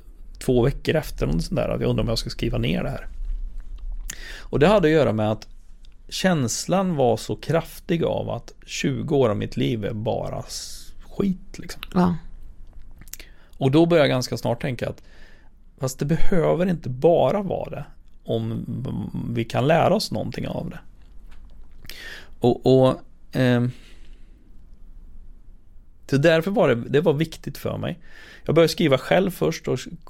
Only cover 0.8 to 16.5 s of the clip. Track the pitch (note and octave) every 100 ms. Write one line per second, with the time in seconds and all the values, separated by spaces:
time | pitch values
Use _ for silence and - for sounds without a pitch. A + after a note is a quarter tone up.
0.8 | - D#3 - - B2+ D#3+ - D3 - A#2+
1.8 | B2 A#2+ A2 A2+ B2 - A2+ B2 A#2+ -
2.8 | - C#2 - - - - - - - -
3.8 | - - - - - - - B2 D#3+ G#3
4.8 | D#3 D#3+ B2 A2 G#2+ A2 - - - -
5.8 | - - - - F#3+ E3 A#2 - - F3+
6.8 | F#3 D3 B2 A2 - A2 - D#3+ - -
7.8 | - E3+ A2 G#2 G#2+ G#2+ - - - -
8.8 | - B2+ A2 C#3 A#2+ G#2 G#2+ A#2 C#3 A2+
9.8 | G#2 G#2 G#2+ F2+ G2 - - - - -
10.8 | - - - - G3+ F#3 - - - -
11.8 | - F#3 F3+ E3 - - - - - -
12.8 | - - - - - - - - C3+ D3+
13.8 | E3+ E3+ C3+ C3 B2 A2+ A#2+ A#2 D3 A#2+
14.8 | - - - - - - - - - -
15.8 | C3 - D3 E3 - F#3 D3+